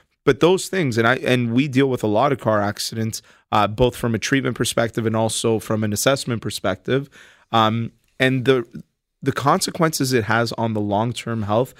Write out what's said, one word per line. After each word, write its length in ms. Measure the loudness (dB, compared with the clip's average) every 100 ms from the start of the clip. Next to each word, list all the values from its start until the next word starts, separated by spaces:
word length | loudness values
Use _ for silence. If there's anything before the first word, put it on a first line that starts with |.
| _ _
But 160 | 0 4
those 280 | 4 2 -2
things, 280 | -2 0 2
and 80 | 2
I, 100 | 2
and 360 | 0 0 2
we 140 | 0 2
deal 200 | 2 2
with 140 | 0
a 60 | 0
lot 240 | 2 0
of 80 | 0
car 200 | 0 0
accidents, 600 | 0 -4 -8 -6 -6 -6 -14 _ -2
uh, 160 | 2 2
both 300 | 2 0 0
from 180 | -2
a 40 | -2
treatment 380 | 0 0 0 -2
perspective 480 | -2 -2 -2 -2 -2
and 100 | 0
also 420 | 0 0 0 0
from 240 | -2 -2
an 80 | -2
assessment 480 | 0 0 0 -2 -6
perspective. 640 | -6 -6 -4 -4 -2 -2 -4 -16 -20 _ _
Um, 420 | 2 2 2 -4 _ _ 0
and 240 | 2 2
the, 220 | 2 2 0 -12 -20 _ _ _
the 100 | -4
consequences 800 | 0 2 2 0 -2 -2 0 0
it 120 | 0
has 280 | 2 0 0
on 220 | -2 -2
the 80 | -2
long-term 600 | 0 0 -2 -4 -6 -6
health 280 | 0 0 0